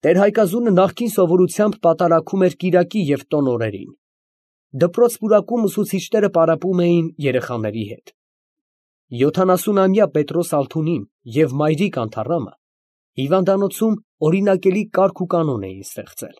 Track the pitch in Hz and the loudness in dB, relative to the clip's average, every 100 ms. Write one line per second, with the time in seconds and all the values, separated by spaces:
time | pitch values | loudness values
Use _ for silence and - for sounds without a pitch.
0 | 147 180 202 208 202 214 240 180 190 - | 2 4 2 2 0 0 2 2 2 0
1 | 233 196 175 180 180 - 214 - 170 165 | -4 0 2 4 2 2 -2 0 0 2
2 | 175 165 160 190 185 - 180 175 175 214 | 2 2 0 0 0 0 0 2 2 -2
3 | 156 143 - 151 135 120 113 101 - - | 0 -2 -2 -2 0 0 -4 -6 -12 -20
4 | _ _ _ _ _ _ _ 135 170 175 | _ _ _ _ _ _ _ -2 -2 2
5 | 233 233 220 208 - 240 208 - 208 190 | 0 0 2 2 2 -2 -2 -2 -4 -4
6 | - 220 202 175 160 160 190 180 175 170 | -2 0 0 2 2 2 0 0 2 2
7 | 160 151 143 123 120 120 110 110 104 107 | 0 -4 -2 -2 -4 -6 -6 -6 -8 -12
8 | - _ _ _ _ _ _ _ _ _ | -20 _ _ _ _ _ _ _ _ _
9 | _ 120 139 156 185 180 - 202 190 196 | _ 0 0 2 2 2 2 2 4 4
10 | 196 156 147 156 170 151 135 160 156 160 | 2 0 -2 -2 -2 -2 -2 -4 -2 -4
11 | 98 _ 123 120 160 135 151 156 202 - | -6 _ -6 0 0 0 -2 0 -2 -2
12 | 110 117 113 165 123 _ _ _ _ _ | -6 -6 -4 -4 -6 _ _ _ _ _
13 | _ - 135 190 185 196 196 - 220 214 | _ -8 0 2 2 0 -2 0 -2 -2
14 | _ _ 156 190 202 190 190 190 202 - | _ _ 0 2 2 2 2 0 -2 0
15 | 190 - 175 175 156 120 95 95 98 - | 0 0 -2 0 0 -2 -6 -12 -14 -14
16 | 104 - - - | -16 -16 -16 -18